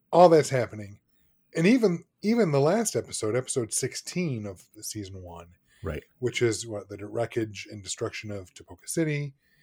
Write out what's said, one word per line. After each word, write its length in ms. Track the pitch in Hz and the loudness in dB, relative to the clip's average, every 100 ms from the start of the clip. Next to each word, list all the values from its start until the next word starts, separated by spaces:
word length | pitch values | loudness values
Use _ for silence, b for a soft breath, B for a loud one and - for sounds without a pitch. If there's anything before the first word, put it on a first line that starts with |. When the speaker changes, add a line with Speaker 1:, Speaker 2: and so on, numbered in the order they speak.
| _ | _
Speaker 1:
All 160 | 165 180 | 8 10
that's 220 | 160 135 | 8 6
happening. 480 | 131 110 107 101 104 _ _ _ _ _ 165 | 0 -2 -6 -14 -18 _ _ _ _ _ 2
And 100 | 175 | 4
even, 380 | 254 208 170 - _ | 6 4 0 -6 _
even 300 | 208 233 185 | 0 2 4
the 80 | 139 | 4
last 340 | 147 214 214 117 | 4 2 0 -2
episode, 380 | 101 - 110 | -4 -4 -2
episode 380 | 120 131 135 110 | -2 -2 -4 -2
sixteen 760 | - 127 - - 175 175 117 104 | -4 -4 -6 -8 -4 -4 -4 -8
of 160 | 92 - 110 | -12 -18 -16
the 80 | |
season 360 | - 107 95 95 | -12 -10 -12 -14
one, 260 | 87 85 85 _ _ _ | -16 -16 -18 _ _ _
Speaker 2:
Right. 220 | 85 76 - _ | -8 -8 -12 _
Speaker 1:
which 220 | 123 - | -6 0
is 220 | 120 107 117 | 0 0 -6
what, 220 | 104 101 | -12 -12
the 160 | 101 | -14
wreckage 640 | 104 113 113 120 110 98 - | -8 -6 -4 -4 -4 -8 -14
and 120 | 107 | -14
destruction 480 | 92 - 110 - 107 | -12 -8 -8 -8 -10
of 240 | 101 92 | -12 -12
Tipoca 320 | - - - - | -20 -20 -16 -6
City, 460 | 165 156 147 143 - _ _ | -4 -2 -2 -6 -12 _ _